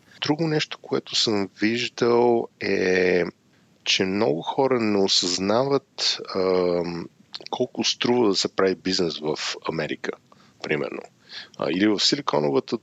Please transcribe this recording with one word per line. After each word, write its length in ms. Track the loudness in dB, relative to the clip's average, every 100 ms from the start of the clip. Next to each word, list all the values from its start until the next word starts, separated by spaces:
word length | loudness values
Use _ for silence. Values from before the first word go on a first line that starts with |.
| -12 -10
Друго 240 | -4 -2 0
нещо, 320 | 0 -2 -10
което 360 | -4 -4 -2
съм 340 | -2 0 0 -2 -2
виждал, 880 | -2 0 -4 0 2 4 4 2 -2 -6
е, 640 | -2 0 2 2 4 2 0 -6 _ _ _ _
че 200 | -2 0
много 380 | 0 2 0 0
хора 380 | -4 0 2 2
не 180 | 2 2
осъзнават, 1200 | 2 2 0 -2 0 2 2 0 -2 -4 -4 -2 -4 -2
ам, 720 | 2 2 2 0 -2 -6 -10 -16 _ -20 -12
колко 340 | -6 -6 -2
струва 440 | -4 -2 0 2 2
да 60 |
се 140 | 2 -2
прави 260 | 0 0
бизнес 440 | 0 -2 0 -2 -2
в 200 | -4 -4 -6 -6 -6
Америка, 420 | -4 -4 -6 -8 -10 _ -20 -20 _
примерно. 380 | -4 -2 -2 -8 -12 _ _ -18 -16 -6
А, 80 | -2
или 180 | 2 4
в 120 | 4
Силиконовата 800 | 2 0 0 0 2 0 0 -6